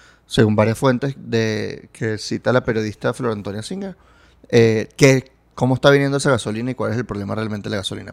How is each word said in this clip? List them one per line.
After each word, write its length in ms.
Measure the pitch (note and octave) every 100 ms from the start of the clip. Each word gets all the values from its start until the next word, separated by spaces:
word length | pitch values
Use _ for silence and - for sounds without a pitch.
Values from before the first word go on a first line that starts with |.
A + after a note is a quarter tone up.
| - _ _
según 300 | - G#2+ G#2+
varias 200 | G#2+ A2
fuentes, 380 | C#3 B2 C#3 C3+
de 720 | A#2 A#2 A2 G#2+ G2+ - -
que 260 | - A2 G#2+
cita 340 | - A2 A#2
la 120 | B2
periodista 500 | B2 A2 G#2+ - A#2+
Flor 160 | A#2+ B2
Antonia 320 | G#2 G2+ G2+
Singer, 340 | - F#3+ G3 F3+ _ _ _ _ -
eh, 360 | A#2+ A2+ A2 G#2 -
que 340 | C#3 C3 - _ _
cómo 220 | - B2 B2+
está 140 | C#3+
viniendo 260 | C#3+ C#3 C#3
esa 140 | D3
gasolina 420 | B2 - G#2+ B2+
y 20 |
cuál 160 | A#2+ G#2+
es 80 | A2
el 60 | A2
problema 300 | G2+ G2+ G#2
realmente 320 | A2 G#2 G#2
de 20 |
la 120 | G#2
gasolina. 280 | F#2+ G#2 F#2+